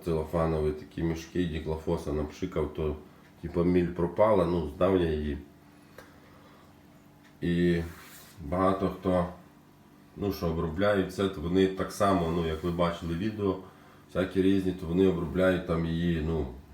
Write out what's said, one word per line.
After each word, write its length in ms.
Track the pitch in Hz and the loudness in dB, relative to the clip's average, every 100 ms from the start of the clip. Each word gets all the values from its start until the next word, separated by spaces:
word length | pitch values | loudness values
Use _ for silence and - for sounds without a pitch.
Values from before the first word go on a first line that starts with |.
| - | -4
целофанові 680 | 80 78 85 82 80 76 | -2 -2 0 0 0 -2
такі 320 | 76 - - | -4 -8 -4
мішки, 420 | 82 80 - 90 87 | -4 -4 -6 -4 -2
диклофоса 680 | 80 80 80 - 80 - | -4 -4 -4 -2 -4 -2
напшикав, 600 | 76 73 - 90 82 73 | -4 -4 -6 -4 -2 -2
то, 220 | - 78 76 - - - - | -2 -4 -4 -10 -20 -20 -14
типу, 220 | 82 87 | -4 0
міль 240 | 87 90 85 | 4 4 2
пропала, 580 | - 85 - 107 101 85 | 0 -2 2 4 4 2
ну, 240 | 87 76 71 | 0 -2 0
здав 260 | 90 92 | 2 4
я 100 | 82 | 2
її. 260 | 76 76 71 - - - - - - - - - - - - - - - - - - - - | 0 -4 -6 -10 -20 -20 -20 -20 -20 -20 -20 -20 -20 -20 -20 -20 -20 -20 -20 -20 -20 -20 -6
І 400 | 85 87 87 85 82 - - - - - 73 | 0 2 4 2 -2 -10 -20 -20 -20 -14 -6
багато 440 | 90 95 95 92 | 2 2 2 -2
хто, 380 | - 95 90 85 - - - - - - - - - | -2 0 2 0 -6 -20 -20 -20 -20 -20 -20 -20 -6
ну, 160 | 98 | -4
що 140 | 92 85 | -2 -2
обробляють 680 | 82 82 80 101 101 85 - | -2 -2 0 2 2 0 -2
це, 140 | 98 | -2
то 120 | 78 | -2
вони 260 | 80 92 95 | 0 4 4
так 240 | - 87 | 2 -6
само, 400 | - 98 92 82 85 | 0 2 2 2 0
ну, 120 | 80 | -2
як 160 | 80 | -2
ви 80 | 87 | -2
бачили 420 | 85 87 85 82 | 0 0 -2 -4
відео, 440 | 82 107 104 101 92 - - - - - | -4 -4 -2 -2 -2 -8 -20 -20 -20 -6
всякі 340 | 85 90 95 | -2 0 2
різні, 300 | 92 98 92 | 4 4 0
то 160 | 90 82 | -4 -2
вони 200 | 87 95 | 4 4
обробляють 600 | 85 80 92 92 87 87 | 4 -2 2 2 2 0
там 180 | 82 82 | -2 0
її, 380 | 82 87 82 78 | 0 0 0 0
ну, 220 | 80 67 - - | -2 -4 -10 -18